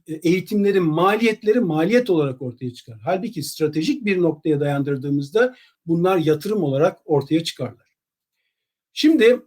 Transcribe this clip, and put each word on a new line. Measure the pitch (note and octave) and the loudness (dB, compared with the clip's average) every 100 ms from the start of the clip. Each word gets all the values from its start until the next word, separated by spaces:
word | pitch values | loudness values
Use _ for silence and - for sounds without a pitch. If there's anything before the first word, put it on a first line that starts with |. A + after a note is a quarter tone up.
| - | -14
eğitimlerin | D#3 E3+ F#3 F3+ G#3 G3+ F#3+ | -4 0 0 0 0 2 2
maliyetleri | E3 D#3+ F#3 G#3+ A3+ G#3+ G#3 A#3 | 2 2 2 2 0 0 0 0
maliyet | F#3+ D#3 E3+ A#3+ B3 | 2 0 2 2 2
olarak | E3+ C#3 C3 | 0 0 -4
ortaya | B2+ - B2+ | -10 -10 -12
çıkar. | A#2 - A2 | -12 -20 -12
Halbuki | A#2 F#3 G#3+ D#3+ | -6 -4 -6 -10
stratejik | - - D#3 D#3 D#3+ C4+ | -10 -4 -4 -2 -2 -2
bir | G#3 F#3 | -2 0
noktaya | E3+ D#3 E3 D3 | 0 -2 -2 -2
dayandırdığımızda | D3 C#3+ C#3 C#3 C#3+ C#3+ C#3 G#3+ B3+ B3+ _ _ E3 | -2 -2 -2 -4 -2 -4 -2 0 0 -2 _ _ -4
bunlar | E3+ F3+ F#3+ | 0 2 2
yatırım | D3+ D3+ D3 G#3 | 0 0 -2 -2
olarak | D3+ C3+ D#3+ - | -2 2 0 -2
ortaya | - D3 C3+ D#3 | -2 -2 0 -4
çıkarlar. | E3 - A#2+ - _ _ _ _ _ _ _ _ _ _ _ | -4 -8 -12 -12 _ _ _ _ _ _ _ _ _ _ _
Şimdi, | - D4+ D#4 A3 B3 | 0 2 6 4 4